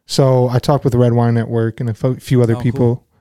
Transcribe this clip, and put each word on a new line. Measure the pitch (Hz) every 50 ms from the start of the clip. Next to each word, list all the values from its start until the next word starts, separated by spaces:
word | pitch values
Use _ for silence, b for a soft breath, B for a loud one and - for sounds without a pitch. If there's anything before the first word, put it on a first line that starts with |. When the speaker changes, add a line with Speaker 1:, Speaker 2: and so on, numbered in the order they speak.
| _
Speaker 1:
So | - - - 139 131 131 127 123 123
I | 123 127
talked | - - 147 135 -
with | 135
the | 113 123
Red | 123 120 117
Wine | 120 117 117 117
Network | 117 110 120 117 113 113 113 - -
and | 127 120
a | 107
fo-, | - - 131 127
few | 127 - - 131 123 120
other | 110 117
Speaker 2:
Oh, | 120
Speaker 1:
people. | 123 120 - -
Speaker 2:
cool. | 123 117 123 - _ _ _ _